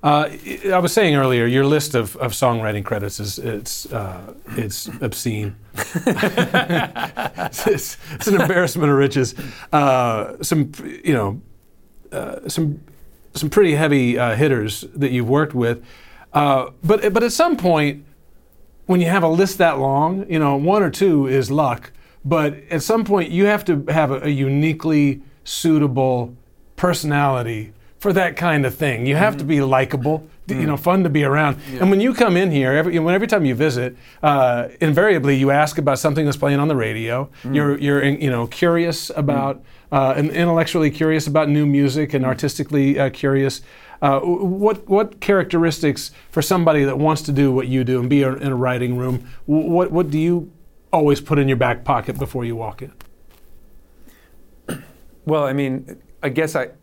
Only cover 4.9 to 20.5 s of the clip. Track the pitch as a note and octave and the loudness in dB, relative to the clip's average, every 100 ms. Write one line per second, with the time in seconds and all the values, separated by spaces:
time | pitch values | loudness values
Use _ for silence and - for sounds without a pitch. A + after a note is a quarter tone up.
4.9 | - A#2+ - - G#2+ G#2 G#2 - - - | -8 -8 -6 -6 -4 -6 -10 -16 -10 -6
5.9 | E3+ G3+ - G#3+ - - - - E3+ C#3+ | -2 -2 0 -2 0 0 0 0 -2 -2
6.9 | - - - - - - - - G3 - | -6 -10 -6 -8 -6 -8 -4 -2 -2 -4
7.9 | - - D3+ - G3 F3 F3+ F3 - D3 | -14 -16 -8 0 2 4 2 0 0 2
8.9 | C#3 C#3 C3+ B2 - - - - D3+ C#3+ | 4 2 2 -2 -4 -12 -12 -2 2 4
9.9 | C3 B2 A2 G2+ - C3+ D#3+ C#3 - - | 2 2 -2 -4 -8 -2 0 0 -4 -14
10.9 | - - C#3 G2+ A2+ - - _ _ - | -8 -2 0 0 -4 -12 -20 _ _ -20
11.9 | - - C3+ - - - - D#3 D3+ - | -20 -14 -10 -10 -10 -8 -4 -2 -4 -12
12.9 | - - - - - D#3 - F#3+ D3 D#3 | -20 -20 -20 -16 -8 -2 2 4 2 2
13.9 | C#3+ B2 A#2+ A#2+ A2 D3+ C3 G#2+ G2+ - | 2 2 0 0 0 0 0 -2 -8 -12
14.9 | - C#3 B2 A#2 C#3 D3+ C#3 A#2 A#2+ - | -4 -2 -2 0 0 0 0 -2 -2 -8
15.9 | - - - - D3 D3 C3+ B2 - D#3+ | -20 -20 -20 -4 0 2 2 0 -6 0
16.9 | G#3+ G#3+ G3+ A#3 A3 E4+ D#4+ F3+ D#3+ D3 | 2 2 2 0 2 0 2 2 2 0
17.9 | C#3+ - - - - _ _ - - - | -4 -14 -20 -20 -20 _ _ -20 -20 0
18.9 | F3+ E3+ F#3+ E3 E3 F#3+ F#3+ E3+ C#3+ C3+ | 2 2 2 2 2 0 2 2 2 0
19.9 | C#3 D#3+ F#3+ G3 E3 D3 | 2 0 -2 -2 0 2